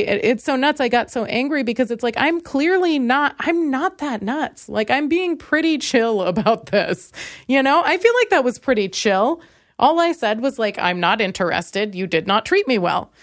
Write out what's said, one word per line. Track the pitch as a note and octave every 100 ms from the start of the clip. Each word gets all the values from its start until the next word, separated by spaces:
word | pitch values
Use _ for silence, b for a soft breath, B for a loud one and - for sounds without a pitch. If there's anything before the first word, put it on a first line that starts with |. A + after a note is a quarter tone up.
| G3+
it, | G3+ G#3+
it's | A#3+
so | - C4
nuts. | C#4+ D4
I | B3
got | A#3+ -
so | B3
angry | G#3+ A#3 C#4 D4
because | A#3+ A#3+ A#3+
it's | A#3+
like, | A#3+ A3+
I'm | D4 E4+
clearly | E4+ C#4 D#4 F#4+ F4+ D4+
not, | A#3+ C4+ C#4+ -
I'm | - E4+ D#4
not | C4 F#4 F#4
that | D4 A3
nuts. | G3 D4 C4+ - -
Like, | G#3 G#3+
I'm | C4 D4
being | E4+ F4+ D#4
pretty | - D4+ D#4+ D4+
chill | - B3+ A3+ G#3+
<laughs> | F3+
about | F#3 G#3 A3+ -
this. | G#3 - F3 - - B B B
You | C4+
know, | C4+ D#4 E4
I | F4
feel | A#4 A#4+
like | A4
that | F4
was | B3+ -
pretty | - A3 F#3+
chill. | - G#3+ F#3+ A#3 E4 b b b b
All | C4+ E4
I | E4+
said | D#4+ G#3+ A3
was | C4+ A#3+
like, | G#3+ -
"I'm | F3 F3+
not | F3 A3
interested. | F#3+ - F3+ E3 F3 F#3+ G#3+
You | F#3 F#3
did | E3 F#3+
not | G3+ -
treat | F#4+ G4+
me | A3+
well." | F3 F3 - b